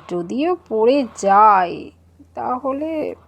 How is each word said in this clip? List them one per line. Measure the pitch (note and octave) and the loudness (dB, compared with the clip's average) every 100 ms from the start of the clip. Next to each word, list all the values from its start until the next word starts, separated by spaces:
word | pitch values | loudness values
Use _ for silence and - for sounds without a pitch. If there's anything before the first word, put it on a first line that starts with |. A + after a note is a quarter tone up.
| - | -6
যদিও | F3 E3+ A3+ D#4+ F4+ - | -8 -6 -4 -2 -4 -4
পড়ে | A3 A3+ C#4+ A#3+ - | 0 2 2 -2 -4
যায়, | G3 G3 A3 G3 F3 D#3+ C3+ _ _ _ - | 2 6 6 4 0 -4 -14 _ _ _ -20
তাহলে | A#3+ A#3 B3+ C4+ C#4 D#4 D#4 - - | -10 -6 -4 -4 -6 -6 -6 -8 -10